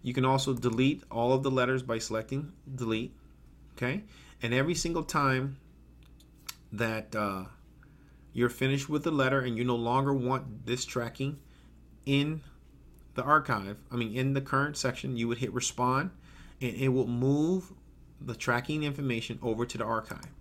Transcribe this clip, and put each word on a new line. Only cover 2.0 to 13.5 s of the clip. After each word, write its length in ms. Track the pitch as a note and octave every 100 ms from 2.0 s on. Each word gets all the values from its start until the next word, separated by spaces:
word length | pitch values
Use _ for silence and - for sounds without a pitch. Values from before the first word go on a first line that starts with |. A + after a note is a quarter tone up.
| - A2 A2 C3+ D3+ - -
delete, 400 | C3 A#2 A2 B2+ - - - - - -
okay? 300 | - B2 F3+ - - - -
And 140 | A#2
every 220 | B2 D3 E3
single 260 | E3 E3
time 540 | D#3 D#3 C#3 C3 C3+ C#3 - - - - - - - - - - -
that, 460 | G#2 A2+ A2 G#2+ G#2+
uh, 300 | G#2 F#2+ F#2+ - - - - - - - -
you're 160 | A#2 A#2+
finished 400 | - C3+ C#3 C#3
with 140 | D3
the 80 | E3+
letter 300 | D3+ C3 C#3
and 180 | B2+ A2+
you 60 |
no 100 | B2
longer 400 | A#2+ A#2 C3 C#3
want 500 | C#3 B2 C3 B2+ G#2+
this 200 | A2+ B2
tracking 560 | - B2 A#2 - C3+ D3 - - - - - - -
in 360 | C#3 D3 D#3 - - - - - - -
the 100 | -
archive, 540 | B2+ D3+ D3